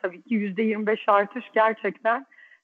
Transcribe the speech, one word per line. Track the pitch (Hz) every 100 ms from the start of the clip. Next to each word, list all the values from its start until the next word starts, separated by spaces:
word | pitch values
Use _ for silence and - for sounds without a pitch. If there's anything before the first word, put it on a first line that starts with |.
tabii | 190 175
ki. | -
Yüzde | 220 202 185
yirmi | 220 214 214
beş | 220 -
artış | 202 202 247 -
gerçekten, | 220 220 220 202 - 220 247 269 _ - _